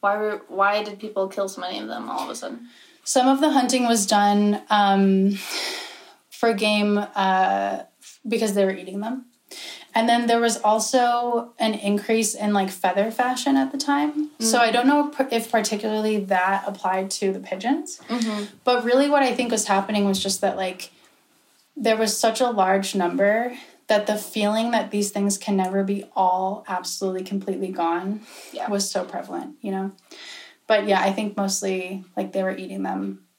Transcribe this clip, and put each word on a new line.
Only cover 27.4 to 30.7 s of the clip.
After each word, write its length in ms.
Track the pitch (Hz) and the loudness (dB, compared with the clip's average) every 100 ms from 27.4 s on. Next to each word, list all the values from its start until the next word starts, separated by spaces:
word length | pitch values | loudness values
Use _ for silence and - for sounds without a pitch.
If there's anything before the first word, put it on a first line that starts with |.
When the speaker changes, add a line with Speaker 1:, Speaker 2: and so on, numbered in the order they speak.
| 196 190 190 | -4 -4 -4
Speaker 2:
gone 540 | 185 165 170 190 208 - - - | -2 0 0 -4 -8 -10 -20 -16
Speaker 1:
Yeah. 160 | - - | -8 -4
Speaker 2:
was 220 | 202 196 | -2 -2
so 140 | 190 | -4
prevalent, 520 | 180 - - 175 180 202 | -6 -8 -8 -10 -10 -12
you 100 | 208 | -6
know? 220 | 190 196 - _ - - - - _ | -4 -6 -8 _ -20 -18 -18 -20 _
But 220 | _ | _